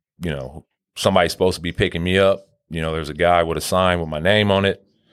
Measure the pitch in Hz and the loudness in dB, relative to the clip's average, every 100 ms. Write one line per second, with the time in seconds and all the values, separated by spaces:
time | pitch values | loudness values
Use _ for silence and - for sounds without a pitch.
0 | _ - 85 69 65 78 - _ _ - | _ -10 -8 -8 -10 -14 -20 _ _ -4
1 | 104 95 87 - 92 90 85 - 95 85 | 0 2 2 2 -2 -2 -6 -2 -4 -2
2 | 87 95 98 95 - _ - 82 80 80 | 0 2 2 0 -6 _ -12 -6 -4 -4
3 | 76 76 85 87 82 78 - 92 92 87 | -6 0 2 4 2 -2 -2 0 2 0
4 | 80 78 85 107 104 98 98 87 _ _ | -2 -2 0 2 2 2 0 -4 _ _
5 | _ | _